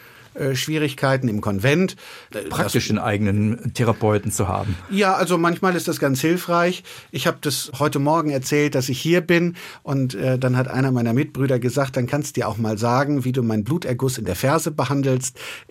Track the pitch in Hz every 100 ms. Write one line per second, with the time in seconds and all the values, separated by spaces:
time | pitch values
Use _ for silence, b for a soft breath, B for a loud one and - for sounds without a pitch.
0 | B B B - 139 127 - 156 151 131
1 | 139 131 123 104 107 98 127 160 185 -
2 | B B B 107 78 135 196 120 - 107
3 | 110 104 104 104 104 - 117 - 113 113
4 | 107 104 104 - 95 98 101 87 - 196
5 | 190 185 175 175 170 170 190 170 170 143
6 | 139 131 160 175 175 170 175 180 - B
7 | B 127 170 - 147 131 - 127 147 147
8 | 143 165 151 135 127 147 147 135 135 127
9 | 160 175 175 170 175 175 B B - 139
10 | 127 - 131 127 127 123 127 131 135 123
11 | 117 120 147 127 139 127 123 139 131 131
12 | 120 147 135 127 107 107 110 107 120 127
13 | 143 139 127 131 117 110 104 175 - 120
14 | 131 127 92 95 131 160 165 151 127 143
15 | 135 127 127 - B B B